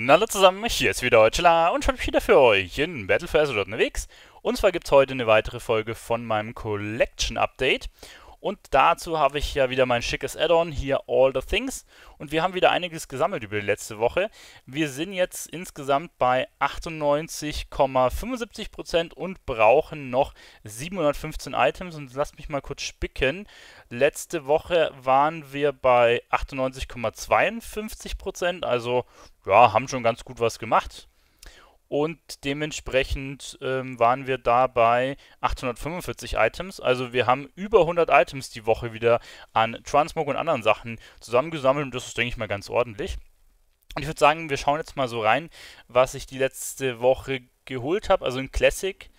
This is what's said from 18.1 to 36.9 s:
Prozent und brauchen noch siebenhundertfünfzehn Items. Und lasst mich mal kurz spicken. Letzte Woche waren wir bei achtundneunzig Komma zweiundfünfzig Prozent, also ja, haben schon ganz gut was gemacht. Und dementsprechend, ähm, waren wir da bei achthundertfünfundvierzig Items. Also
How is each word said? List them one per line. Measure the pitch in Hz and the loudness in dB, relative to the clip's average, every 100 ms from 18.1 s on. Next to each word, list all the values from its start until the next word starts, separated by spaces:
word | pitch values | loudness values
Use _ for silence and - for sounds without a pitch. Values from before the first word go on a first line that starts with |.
| - 220 254 233 - 208 | 0 -6 -8 -10 -12 -14
Prozent | - 165 170 170 | -14 -4 -2 -2
und | - 165 190 | -8 -10 -10
brauchen | - 117 107 131 156 156 135 | -6 4 6 6 2 -6 -4
noch | 123 139 - - - | -2 -2 -4 -20 -20
siebenhundertfünfzehn | 110 107 160 190 151 139 156 151 - | -16 -12 -10 -2 0 0 -6 -10 -6
Items. | 113 127 - 185 156 | 0 0 0 -10 -12
Und | 139 | -12
lasst | 127 143 - | -8 -8 -8
mich | 143 | -8
mal | 147 | -8
kurz | - 143 | -8 -10
spicken. | - - - - 131 170 208 - - - - | -10 -8 -10 -2 -2 -2 -10 -20 -20 -20 -12
Letzte | 120 139 - - 170 135 | 0 0 0 -8 -8 0
Woche | 156 - 170 151 135 | 0 2 0 0 -2
waren | 131 131 147 165 143 | 2 4 4 0 -10
wir | 139 147 | -2 -2
bei | 135 131 123 120 120 - | 0 4 6 6 4 0
achtundneunzig | - - 135 131 131 - | -4 -4 -4 -6 -6 -12
Komma | 123 113 | -6 -8
zweiundfünfzig | - - 110 160 226 - - 214 - - - | -6 0 2 2 -2 -12 -12 -12 -12 -12 -10
Prozent, | 202 - 175 185 | -10 -4 -4 -2
also | 117 123 117 123 - - - _ | -2 -2 0 -2 -4 -12 -20 _
ja, | - 98 120 | 4 8 8
haben | 98 143 | 6 0
schon | 131 | -2
ganz | 113 120 | -2 -2
gut | - 123 | -6 -2
was | 117 - | -2 -2
gemacht. | 110 165 - - - _ _ _ - - - _ - | -2 0 -2 -10 -20 _ _ _ -20 -20 -20 _ -6
Und | 143 151 165 - - | -4 -2 -6 -16 -12
dementsprechend, | 139 143 151 - - 123 - - 135 139 - - | -8 -6 -6 -8 -4 -2 -2 -4 -8 -12 -16 -10
ähm, | 135 131 127 123 | -6 -6 -6 2
waren | 117 127 131 | 2 2 -2
wir | 127 | -4
da | 123 120 127 | 2 2 2
bei | 120 113 120 131 139 - - | 4 4 4 0 -4 -14 -6
achthundertfünfundvierzig | 123 - 131 120 147 175 - - 113 | -4 -4 -8 -8 -8 -10 -10 -10 -6
Items. | 104 110 - 180 - | 0 0 -2 -12 -6
Also | 123 | -2